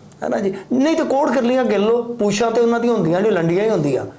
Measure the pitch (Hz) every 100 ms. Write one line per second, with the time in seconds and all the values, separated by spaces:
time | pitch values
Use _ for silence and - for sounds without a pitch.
0 | - - - 240 196 190 - 247 294 330
1 | 269 269 294 254 233 262 226 202 214 240
2 | 233 - 208 202 233 233 233 233 240 226
3 | 160 175 214 185 165 175 220 196 143 127
4 | -